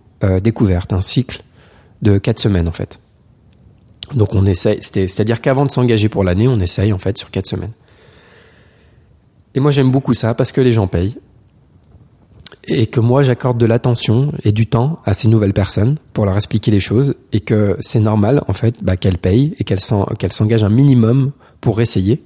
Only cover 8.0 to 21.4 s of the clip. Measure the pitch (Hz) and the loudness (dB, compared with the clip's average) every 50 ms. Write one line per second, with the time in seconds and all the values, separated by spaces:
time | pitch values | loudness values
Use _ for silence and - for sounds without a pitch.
8 | - - - - _ _ - - - _ _ _ _ _ _ _ _ _ _ _ | -20 -20 -20 -20 _ _ -20 -20 -20 _ _ _ _ _ _ _ _ _ _ _
9 | _ _ _ _ _ _ _ _ _ _ - 123 135 151 143 139 135 131 127 135 | _ _ _ _ _ _ _ _ _ _ -4 0 0 2 2 2 2 2 2 2
10 | - - 123 - - 113 120 - 135 - - - 131 127 117 113 101 95 - 85 | 0 0 0 0 0 0 0 0 -2 -2 0 0 2 2 2 2 0 0 0 -2
11 | 90 104 127 - - _ _ _ _ _ _ _ _ _ _ _ _ _ - - | -2 -2 -4 -8 -16 _ _ _ _ _ _ _ _ _ _ _ _ _ -20 -20
12 | - _ _ _ _ _ _ - - - - - - - 160 151 117 - - - | -20 _ _ _ _ _ _ -18 -16 -16 -16 -12 -6 -4 -2 0 0 0 0 0
13 | 113 117 123 139 143 131 123 - - 127 123 117 117 110 113 123 - 131 120 - | 2 2 2 2 2 2 0 0 -2 -2 0 2 2 2 2 2 0 0 0 0
14 | - - 107 120 139 147 - - - - 104 107 113 - - 117 120 147 165 - | 0 0 0 0 0 -2 -4 -2 -2 -2 0 0 0 0 0 0 0 0 -4 -4
15 | - - 101 - - 110 113 110 104 98 101 - 95 - - - 101 123 147 151 | -4 -4 -2 0 2 2 2 2 2 0 0 0 -2 -2 -2 -2 0 0 -2 -4
16 | - - _ - 107 98 92 101 101 - - 107 - - 107 101 95 - 101 113 | -6 -8 _ -2 -2 0 0 -2 -2 -2 -4 -2 0 0 0 0 0 0 0 0
17 | 139 139 - - _ _ - 107 - - 117 107 104 101 92 - - - - 117 | 0 0 -4 -6 _ _ -6 -6 -2 0 0 0 0 0 -2 -2 -2 -2 0 2
18 | 107 107 107 107 101 107 135 143 - - 95 - - 117 120 - - - 92 92 | 2 2 2 2 2 2 2 0 0 -2 -4 -2 -2 -2 -2 -2 -4 -4 -2 0
19 | - 101 92 85 - 92 98 120 139 151 - - - - 101 92 - - 117 101 | 0 -2 -2 0 0 0 2 2 2 0 -2 -6 -4 -4 -2 -2 0 0 0 0
20 | 98 - 113 - - - - - 110 107 113 113 107 98 107 120 139 143 131 123 | 0 -2 -4 -4 -4 -4 -2 0 0 2 2 2 2 2 4 4 4 4 4 4
21 | 113 110 120 139 135 135 139 - | 4 4 2 0 0 -2 -4 -10